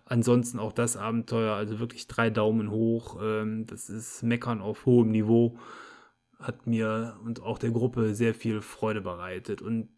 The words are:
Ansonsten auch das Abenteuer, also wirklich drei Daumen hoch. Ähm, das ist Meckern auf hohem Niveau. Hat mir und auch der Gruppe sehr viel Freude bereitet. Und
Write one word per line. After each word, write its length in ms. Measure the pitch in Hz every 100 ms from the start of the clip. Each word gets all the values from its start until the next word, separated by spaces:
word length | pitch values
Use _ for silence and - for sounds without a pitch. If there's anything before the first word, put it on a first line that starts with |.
| -
Ansonsten 520 | 120 120 120 - 110
auch 140 | 113
das 240 | - 120 101
Abenteuer, 580 | 107 117 110 117 110
also 260 | 104 107 110
wirklich 280 | 117 - -
drei 220 | - 117
Daumen 420 | 110 107 110 104
hoch. 480 | 107 113 113 - -
Ähm, 440 | 107 110 107 110 113
das 220 | - -
ist 340 | 107 - -
Meckern 380 | 120 120 123 110
auf 240 | 101 104 -
hohem 260 | 123 110
Niveau. 460 | 110 107 117 120 120 - - - - - _ _ _
Hat 260 | - - 117
mir 540 | 113 110 110 117 -
und 200 | 113 113
auch 160 | 113 107
der 100 | 120
Gruppe 460 | 113 123 123 110 107
sehr 180 | 117
viel 280 | 110 113 107
Freude 400 | - - 107 107
bereitet. 600 | 92 87 92 92 - 101
Und 280 | 110 113 110